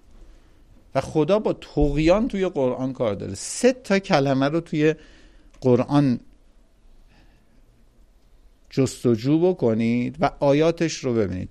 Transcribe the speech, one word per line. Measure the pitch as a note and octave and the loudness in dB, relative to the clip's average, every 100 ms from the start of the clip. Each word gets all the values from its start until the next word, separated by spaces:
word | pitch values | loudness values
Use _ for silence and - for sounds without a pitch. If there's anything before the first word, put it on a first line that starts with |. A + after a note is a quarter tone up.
| - - - - _ _ _ - _ | -20 -20 -20 -20 _ _ _ -20 _
و | - | -6
خدا | - D#3 C3 G#3 | -4 -2 0 0
با | G#3+ | 0
طغیان | D#3+ - - D3 C#3+ D#3+ G3 B3 | -6 -6 -2 0 2 2 2 2
توی | G3 F#3 | -2 -4
قرآن | D#3 B2+ B2 C3 | 0 -2 -2 -6
کار | B2+ A#2+ | -4 -4
داره. | G2 G2+ | -4 -6
سه | G2 - - B3 | -10 -10 0 0
تا | B3+ - G3 | 0 0 -2
کلمه | G3 D#3+ C#3 C3+ C#3 | 2 0 2 0 0
رو | E3 | -2
توی | E3 D#3 D3+ D3+ - - - - - - | -4 0 0 0 -8 -20 -20 -20 -20 -4
قرآن | C3 B2 A#2+ C#3+ C#3+ A#2+ - - _ _ _ _ - - - _ - _ _ _ _ _ _ _ - _ _ _ - _ - | 2 2 4 2 2 0 -6 -20 _ _ _ _ -20 -20 -20 _ -20 _ _ _ _ _ _ _ -20 _ _ _ -20 _ -8
جستجو | - C3 - B2+ A2+ B2 D#3 | -2 -2 0 0 0 2 2
بکنید | F3+ F3+ B2 A2 A2+ A#2+ B2 B2+ | 2 0 0 0 0 0 -4 -4
و | C#3 - | -4 0
آیاتش | C#3+ C#3+ D#3+ E3 E3 | 0 2 2 0 -4
رو | - C3+ | -4 -2
ببینید: | A#2 G2 F#2 G2 | -2 -2 -4 -10